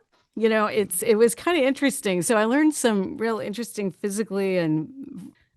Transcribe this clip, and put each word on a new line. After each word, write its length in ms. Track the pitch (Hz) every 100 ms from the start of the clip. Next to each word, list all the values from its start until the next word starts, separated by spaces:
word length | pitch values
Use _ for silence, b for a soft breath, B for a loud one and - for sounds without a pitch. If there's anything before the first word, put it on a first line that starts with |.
| _ _ _
You 140 | - 220
know, 180 | 220 214
it's, 360 | - 196 -
it 140 | - 214
was 180 | 233
kinda 260 | - - 339
interesting. 600 | 262 269 277 - - 180
So 140 | 160 220
I 80 |
learned 300 | 220 269 311
some 420 | 302 240 208 185 -
real 200 | 226 214
interesting 520 | - 208 220 - 196
physically 680 | - 208 196 220 196 190 185
and 720 | 165 156 160 269 - - - - _